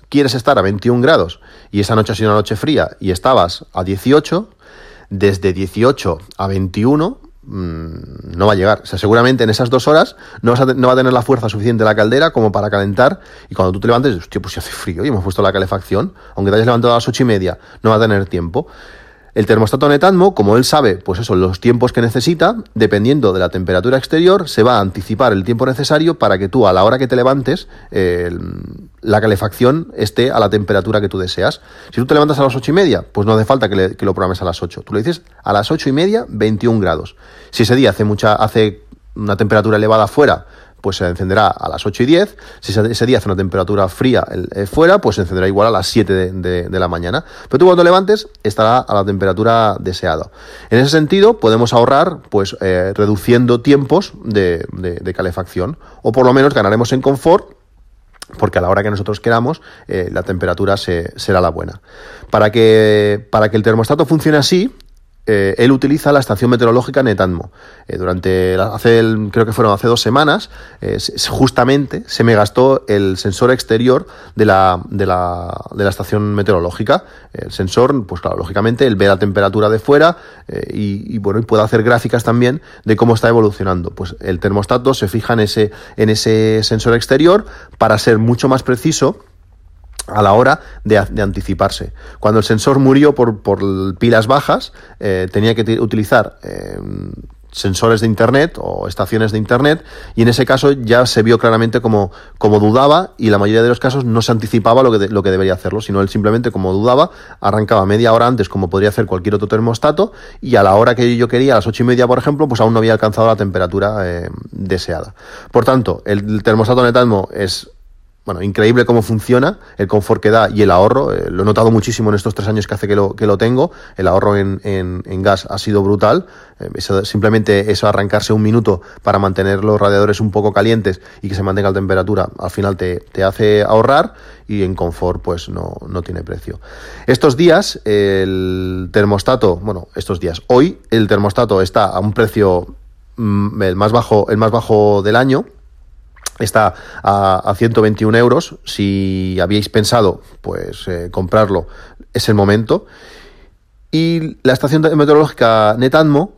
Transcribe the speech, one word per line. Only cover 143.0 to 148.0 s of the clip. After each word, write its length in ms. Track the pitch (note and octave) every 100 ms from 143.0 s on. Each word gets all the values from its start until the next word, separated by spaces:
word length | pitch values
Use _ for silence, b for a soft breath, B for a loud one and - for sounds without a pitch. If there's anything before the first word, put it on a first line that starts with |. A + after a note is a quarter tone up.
| _ -
mm, 440 | A2 G2+ G2+ G#2+
el 120 | F#2+ F#2
más 160 | G#2+
bajo, 360 | A#2 A2+ G#2+ -
el 80 | G#2+
más 140 | A2
bajo 500 | A#2 - G#2+ G#2 G2+
del 160 | G2 A#2
año. 260 | C3+ C3+ A#3 - - - - - - _ - -
Está 340 | G#2+ - G2+ B B B
a, 320 | - G2+ G2 F#2 -
a 80 |
ciento 300 | G2 A#2 A#2
veintiún 320 | G#2+ G#2